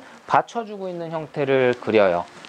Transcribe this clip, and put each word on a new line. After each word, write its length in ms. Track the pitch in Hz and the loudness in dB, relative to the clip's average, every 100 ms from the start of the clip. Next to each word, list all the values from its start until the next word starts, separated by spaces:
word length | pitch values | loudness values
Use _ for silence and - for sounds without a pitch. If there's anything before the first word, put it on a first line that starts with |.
| - - - | -6 -20 0
받쳐주고 640 | 135 - 240 214 208 185 | 0 0 -6 -10 -10 -10
있는 220 | 175 165 | -8 -8
형태를 640 | 165 156 160 139 135 127 123 | -8 -8 -4 0 2 2 0
그려요. 460 | - 107 98 87 - - | 2 4 4 2 -4 -14